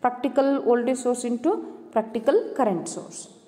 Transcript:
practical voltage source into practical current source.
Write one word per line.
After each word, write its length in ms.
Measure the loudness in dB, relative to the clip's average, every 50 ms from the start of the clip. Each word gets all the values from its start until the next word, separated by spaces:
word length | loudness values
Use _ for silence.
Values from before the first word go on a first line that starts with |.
practical 600 | 0 0 -2 0 -4 -2 2 2 2 4 2 2
voltage 360 | 4 4 2 4 4 0 0 0
source 260 | 0 -2 -2 0 0
into 420 | -4 -4 0 0 0 0 0 -4 -10 -12 -16 -18 -4
practical 600 | -2 -2 -2 -2 -4 -2 0 4 4 4 2 0 0
current 320 | 0 2 2 2 0 -4 -6
source. 420 | -10 -10 -12 -14 -16 -18 -18 -18 -20 -20 _